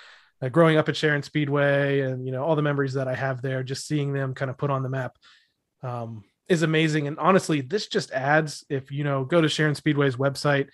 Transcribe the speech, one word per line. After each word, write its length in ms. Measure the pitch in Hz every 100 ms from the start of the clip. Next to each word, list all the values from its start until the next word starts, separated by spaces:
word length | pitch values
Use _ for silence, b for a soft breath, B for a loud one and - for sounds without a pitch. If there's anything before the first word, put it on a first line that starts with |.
| B B B B
a 80 | 127
growing 280 | 156 165 156
up 120 | 156
at 80 | 139
Sharon 280 | 156 147
Speedway 800 | 139 151 143 143 143 143 139 139
and, 220 | 135 127
you 60 | 127
know, 140 | 127
all 100 | 156
the 80 | 151
memories 320 | 147 143 139
that 140 | 131 131
I 80 | 123
have 260 | 135 127
there, 220 | 135 131
just 240 | 127 135 -
seeing 240 | 151 139
them 200 | 139 135
kind 160 | 131 135
of 100 | -
put 120 | 143
on 140 | 135
the 40 | 131
map, 280 | 131 123 _ b b b b _ _
um, 400 | 127 120 113 113 - _ -
is 140 | 175
amazing. 460 | 160 156 160 151 147
And 100 | 151
honestly, 440 | 156 190 - 151
this 260 | 127 208 -
just 240 | 208 -
adds, 520 | 131 135 156 156 - -
if, 240 | 135 135
you 100 | 139
know, 220 | 147 139
go 160 | 131 175
to 80 | 156
Sharon 260 | - 156
Speedway's 400 | 139 156 143 139
website, 540 | 123 139 135 147 139 139